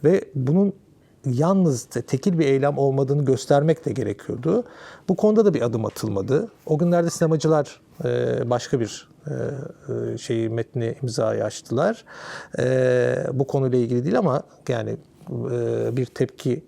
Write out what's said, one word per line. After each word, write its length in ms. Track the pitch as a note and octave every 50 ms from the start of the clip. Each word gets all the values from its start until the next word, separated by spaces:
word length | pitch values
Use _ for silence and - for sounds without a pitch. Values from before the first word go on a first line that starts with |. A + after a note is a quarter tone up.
| -
Ve 260 | D3 F#3 G3 - - -
bunun 380 | C#3 B2+ B2+ D3+ F#3 G3+ G3+ F#3+ - _ _ - _ _ _ _ _ -
yalnız 580 | C#3 B2 A#2+ D3+ E3+ G3 F#3+ F#3 E3 C3+ A#2 -
te-, 180 | - - B2+
tekil 380 | A#2 - - C3 - G3+ F3+ D#3+
bir 60 | E3
eylem 320 | C#3 C3+ C3+ C3+ C#3+ C#3+ C3
olmadığını 480 | C#3 C#3 C3+ C3+ C#3 B2+ C#3+ D3 C#3+
göstermek 600 | C3 C3 B2 - - D3 C#3+ D3 D#3+ D#3+ - -
de 60 | F3
gerekiyordu. 720 | E3+ - A#2 G#2 G#2 - - - - A2+ B2+ D#3 F3+ A#3 A#3+ - - - - - - - - -
Bu 60 | G3+
konuda 300 | - - G#3+ G#3+ A3 A3
da 80 | G3+ E3
bir 80 | A2+
adım 240 | A#2 A#2+ A2+ A#2 A2
atılmadı. 680 | G#2+ - - - A2 G#2 G2 G2 - B2+ D3+ A3 A3 - _ _
O 120 | - D#3 D3
günlerde 320 | E3+ F3 F3 E3+ E3+ E3+
sinemacılar, 720 | - - F3 D#3+ D#3+ D#3 - D#3 D#3+ D3+ C#3+ - - - _ _ - - -
e, 440 | B2 A#2+ B2 B2 B2 B2 A#2+ B2 A#2
başka 300 | B2 A#2+ - - - C3
bir, 300 | A2+ G#2 - - - _ - _ - D3
e, 60 | D3+
e, 840 | B2+ A#2+ A#2+ C3+ C3+ C#3 - - - - - A#2+ A#2 A#2 A#2 A2+ A#2+
şeyi, 320 | - - B2 A2+ A2+ A2+
metni 460 | A2+ A#2 A2+ - _ C3 A#2 A#2 A2+ -
imzayı 420 | - B2 A2+ - A#2+ A2 A2 G#2+ G#2+
açtılar. 640 | G#2+ - - - - A#2 A#2+ D#3 G3+ A#3 - - - - - - - - - - - - -
E, 680 | C3 B2+ C3 C3 B2+ B2+ B2+ B2+ A#2+ B2 B2 - - - C3
bu 140 | C3 C#3 -
konuyla 300 | - C#3 C3+ C3 B2 B2+
ilgili 260 | A#2+ A2+ B2 B2 B2
değil 140 | D#3 G#3 B3+
ama 260 | G#3+ D#3+ B2+ D3+ - - - - - -
yani, 300 | B2+ A#2 A2 G#2+ A2 - - _ _ - - -
e, 680 | - A#2+ A#2+ B2+ B2 A#2+ A#2 A#2 A#2 A#2 A#2 A#2 A#2+ C3
bir 80 | B2+
tepki 580 | - _ - C3 A#2+ - - - C3 B2 - -